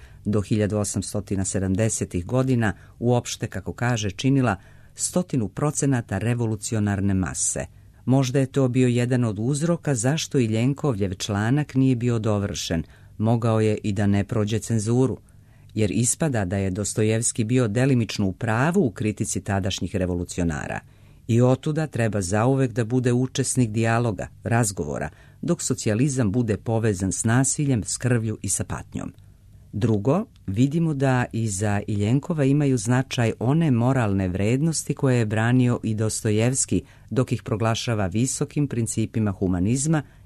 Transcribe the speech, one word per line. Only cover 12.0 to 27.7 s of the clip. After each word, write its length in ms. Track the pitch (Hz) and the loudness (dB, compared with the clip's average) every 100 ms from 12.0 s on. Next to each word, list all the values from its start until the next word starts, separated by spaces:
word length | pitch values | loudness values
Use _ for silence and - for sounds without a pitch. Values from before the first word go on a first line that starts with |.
| 120 117 | 0 0
dovršen, 640 | 107 101 101 78 - 85 - - - - | 0 0 -2 -4 -2 -2 -4 -12 -20 -2
mogao 420 | 110 117 117 110 | 0 2 2 2
je 180 | 107 107 | 2 0
i 100 | 107 | -2
da 140 | 101 101 | 0 2
ne 180 | 101 | 2
prođe 340 | 98 113 104 110 | 0 0 0 -2
cenzuru, 600 | - 113 104 120 131 95 - - - - - | 0 -2 2 2 2 -2 -10 -20 -20 -20 -8
jer 160 | 110 104 | -2 0
ispada 540 | 101 123 - 160 120 | 2 0 0 0 0
da 120 | 92 98 | -2 -2
je 140 | 98 | -2
Dostojevski 760 | 92 98 - 107 110 117 - | -2 -4 0 0 2 -2 -2
bio 240 | 110 127 117 | 0 2 2
delimično 580 | 107 135 123 113 - 98 | 2 2 2 0 0 -2
u 60 | |
pravu 540 | - 110 110 147 185 135 | -2 -2 0 2 2 0
u 40 | |
kritici 500 | - 107 104 107 98 | 0 -4 -2 -4 -4
tadašnjih 560 | 95 98 95 - 90 98 | -2 -2 -2 -4 -4 -2
revolucionara. 840 | 90 87 87 - 85 71 - - - - - - - | 0 -2 -4 -2 -2 -2 -6 -10 -12 -20 -20 -18 0
I 140 | 113 | 4
otuda 460 | 123 131 156 156 156 | 4 4 0 -4 -4
treba 340 | 117 113 101 | -2 -2 0
zauvek 520 | 90 104 120 135 131 | 0 2 2 2 0
da 120 | 107 | 0
bude 280 | 107 127 120 | 0 0 2
učesnik 580 | 120 131 - 127 - 117 | 2 0 -2 -2 0 0
dijaloga, 580 | 107 113 113 120 90 - - | 0 0 2 0 -2 -8 -10
razgovora, 640 | 101 117 107 95 73 65 - - - - | 0 2 2 -2 -6 -4 -6 -10 -20 -8
dok 200 | 139 175 | -4 -2
socijalizam 720 | - 127 117 107 147 131 107 | -2 -2 0 2 2 2 0
bude 240 | 113 113 98 | 2 0 -2
povezan 560 | - 113 110 92 95 | 0 0 0 0 -2
s 120 | 92 | 0
nasiljem, 600 | 113 120 131 - 143 | 2 4 2 0 0